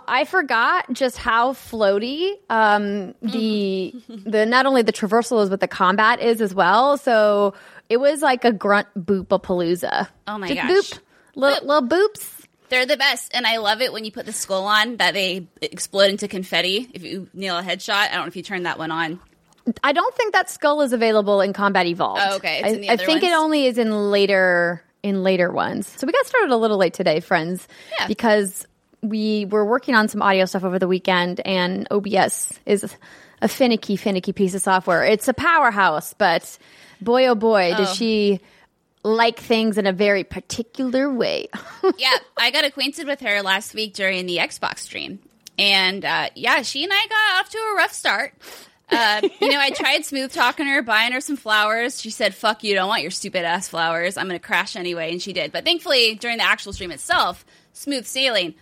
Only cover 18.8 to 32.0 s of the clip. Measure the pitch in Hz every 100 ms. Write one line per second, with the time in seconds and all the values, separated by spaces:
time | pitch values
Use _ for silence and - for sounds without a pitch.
18.8 | 160 160 160 180 _ _ _ _ - -
19.8 | 277 294 494 - 440 381 - - 294 302
20.8 | 269 240 226 214 202 196 202 202 202 190
21.8 | 175 170 123 98 196 196 175 151 208 220
22.8 | 202 226 277 320 359 320 311 302 262 233
23.8 | 220 208 202 202 196 190 185 175 170 170
24.8 | _ _ 202 196 190 185 180 - - -
25.8 | - - 269 523 508 - 349 233 220 202
26.8 | 170 - 180 156 - 175 165 180 - -
27.8 | - 640 - 214 233 214 196 - - _
28.8 | _ _ 214 220 214 214 196 214 208 254
29.8 | 294 226 214 208 202 190 185 190 185 185
30.8 | 185 185 190 180 180 180 - 185 180 190
31.8 | 226 208